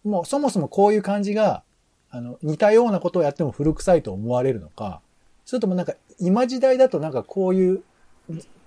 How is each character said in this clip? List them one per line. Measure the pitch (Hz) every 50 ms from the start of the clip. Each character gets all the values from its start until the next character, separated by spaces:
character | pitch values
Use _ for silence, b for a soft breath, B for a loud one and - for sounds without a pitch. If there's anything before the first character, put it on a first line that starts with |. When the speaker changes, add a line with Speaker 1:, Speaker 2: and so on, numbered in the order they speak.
| -
Speaker 1:
う | 208
ん。 |
Speaker 2:
も | 208 180
う | 165
そ | - 269 285
も | 294 247
そ | - 196
も | 147
こ | - - 196 202 208
う |
い | 214
う | 214
感 | 196 196 202 208
じ | 202 202 208
が、 | 214 214 185 117 - - _ _ _ _ _ _ _ _ _
あ | - 123
の、 | 120 120 127 -
似 | - 151 156 151
た | 214 208
よ | 214 226 240
う | 233
な | 196 170
こ | - 175
と | - 180
を |
や | 160 143
っ | 139
て | - 170
も | 131
古 | - - 143 156 151
臭 | - - 196 180
い | 160
と | - 107
思 | 92 95 107 117 123
わ | 123
れ | 127 135
る | 123 104
の | 80 78
か、 | - - 110 98 85 - _ _ _ _ _ _ _ _ _
そ | - -
れ | 247
と | 220
も | 190 180
な | 180
ん | 170
か | - 180 _ _ _ _ -
今 | 190 180 190 233 262
時 | 240 262 254
代 | 254 262 254 254
だ | 262 254
と | - 156
な | 151 160
ん |
か | 131 120 -
こ | - - 196 190 185
う | 185
い | 190 185 180
う | 185 190 - _ _ _ _ _ _ _ _ -
ず-、 | 160 160 - _ - _ _